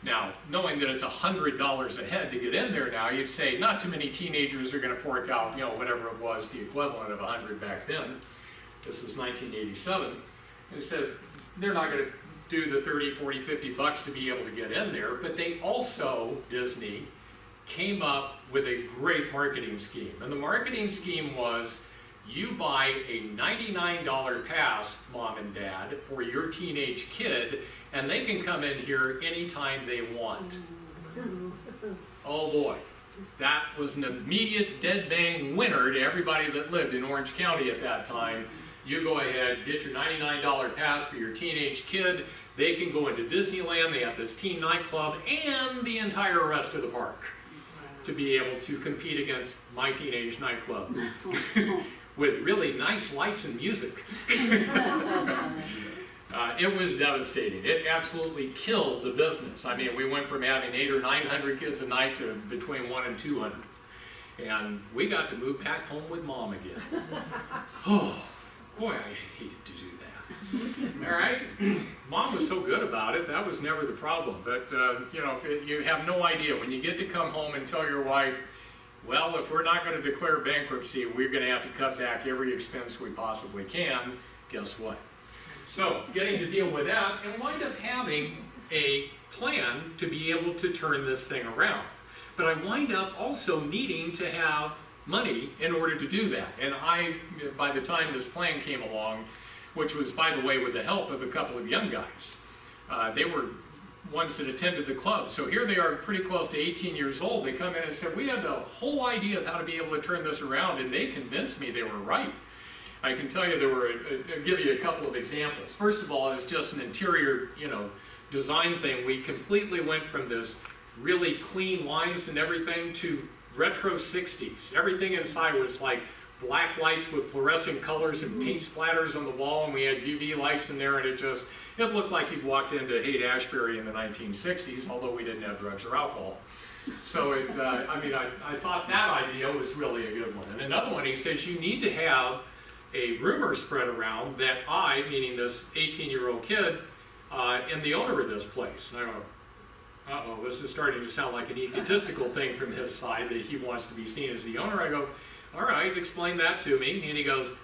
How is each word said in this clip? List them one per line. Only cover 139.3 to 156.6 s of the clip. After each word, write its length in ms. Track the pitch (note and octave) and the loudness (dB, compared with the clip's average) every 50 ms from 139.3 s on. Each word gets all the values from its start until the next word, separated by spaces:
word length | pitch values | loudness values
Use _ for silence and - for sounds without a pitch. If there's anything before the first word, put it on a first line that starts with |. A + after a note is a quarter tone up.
| C3 C3+ C3+ C#3 | -2 0 0 0
was 220 | - C#3 B2+ B2 - | 2 0 0 -2 -2
really 320 | D3 C#3+ B2+ A#2+ A#2 A2+ | 0 0 0 0 0 -2
a 60 | G#2+ | -2
good 240 | G#2 A#2 A#2 A2+ G#2 | -2 -2 -2 -2 -4
one. 100 | G2+ F#2+ G2 | -6 -8 -8
And 100 | G#2 A#2 | -6 -4
another 320 | C3+ C#3 D3+ G#3 B3+ B3 G3+ | -2 2 2 2 2 2 0
one, 100 | - C3+ | 0 0
he 120 | C3+ C3 | 0 0
says, 320 | - - E3 E3 - - F3+ | 0 0 0 0 0 0 -2
"You 120 | F3 E3+ | -2 0
need 220 | D#3+ F#3 A#3 - | 0 0 2 4
to 100 | - G3+ - | 2 2 2
have 480 | D3+ E3 D#3+ - - - - - - - - - - - - - - - - - | 4 4 6 6 6 6 4 0 -2 -6 -12 -16 -18 -18 -18 -18 -18 -18 -6 -2
a 240 | B2 B2 A#2+ A#2 - | 0 0 0 0 2
rumor 360 | C3+ - - - - - - | 4 4 4 4 4 2 2
spread 320 | - - - C#3 C3+ B2 - | 0 -2 -2 0 0 2 0
around 500 | - - A2 A2+ A2+ A2+ - C#3+ C3 B2 | 0 -2 -2 -2 -2 -2 -4 -6 -2 2
that 200 | C3 C3 C3+ B2+ - C#3+ | 2 2 2 2 0 0
I," 360 | - - - C#3 C3+ C#3 C#3+ D3 | 2 4 4 4 4 2 2 0
meaning 280 | C#3+ C3+ C3 B2 B2 B2 | 0 0 0 0 0 0
this 280 | B2 A#2+ A#2+ - - - - D#3 | -2 -2 -2 -4 -10 -6 -2 0
eighteen-year-old 640 | D#3 D3+ D#3 - D#3 C#3+ C3+ B2+ B2 B2 A#2+ A2+ - | 0 0 0 -4 -4 -2 0 0 0 0 0 -2 0
kid, 360 | - G3+ G#3+ G3 - - - - - - - - - - - - - | 0 2 4 4 2 2 -2 -6 -12 -16 -18 -20 -20 -20 -20 -14 -8
uh, 300 | - C3+ B2+ B2+ B2 - - - | -2 0 2 2 2 0 0 -2
"am 100 | D#3+ D3+ D3+ | -4 -2 0
the 100 | D3+ - | 2 2
owner 260 | - - - - - | 2 2 2 2 2
of 100 | - - | 2 0
this 160 | G#2+ G#2 - | 0 -4 -6
place." 460 | - - - - - - - - - | -4 -4 -4 -4 -4 -6 -10 -12 -10
And 120 | A#2+ A#2+ A#2+ | -6 -4 -4
I 20 | |
go, 160 | A2+ A2 G#2 G#2 - - - - - - - - - - - - - - - - C#3 | -4 -4 -8 -10 -12 -16 -20 -20 -20 -20 -20 -20 -20 -20 -20 -20 -20 -20 -18 -10 -6
"Uh-oh, 340 | C#3 C#3+ - A2+ A2+ G#2+ A2 | -6 -6 -4 -6 -6 -4 -4
this 180 | B2 B2+ C3 | -4 -4 -4
is 100 | C#3+ B2+ | -6 -6
starting 300 | - D#3 D3 - B2+ A#2+ | -2 2 2 4 4 2
to 60 | A#2+ A#2 | -2 -4
sound 260 | - - C#3+ B2+ A#2+ | -2 -2 0 0 0
like 160 | A#2+ A#2 - | -4 -4 -4
an 80 | - B2+ | -4 -4
egotistical 720 | C3 A#2+ - - - - G3 G3+ G3+ - - - C3 B2 | -4 -2 0 -2 2 4 4 4 4 2 0 0 0 0
thing 280 | - C#3+ C#3 B2+ - - | 2 0 0 0 -2 -2
from 160 | C3+ A#2+ G2+ | -4 -4 -4
his 200 | - - - - | -4 -4 -4 -4
side 360 | - B2+ A#2+ A2+ A#2 A#2+ A#2 | -4 -2 -2 -2 -2 -2 -2
that 120 | A#2 A#2 | -2 -4
he 140 | - - C#3+ | -2 -4 -4
wants 300 | C3+ B2+ B2 A#2+ A2+ - | -4 -4 -4 -4 -4 -6
to 80 | - A2+ | -6 -8
be 120 | A2+ A2 | -8 -6
seen 260 | A2 A2 C#3 C#3 C3 | -6 -4 -4 -2 -4
as 120 | A#2+ A2 G2+ | -4 -4 -6
the 140 | A2+ A2+ - | -4 -4 -2
owner." 240 | - G#3 G3+ F#3+ | -2 0 2 2
I 80 | E3 D3 | 2 2
go, 180 | D3 D3 C#3 C3+ - - - - - - - - - | 2 0 -2 -2 -6 -12 -16 -18 -18 -18 -18 -12 -4
"All 60 | E3 | 0
right, 360 | G#3+ - - - F#3 F#3+ F#3 F3+ | 2 4 4 6 4 4 2 0
explain 380 | E3+ - - F3 E3+ F3 F3 E3+ | -2 -2 -2 0 0 2 4 6
that 220 | D#3+ E3 F3 - | 4 4 4 2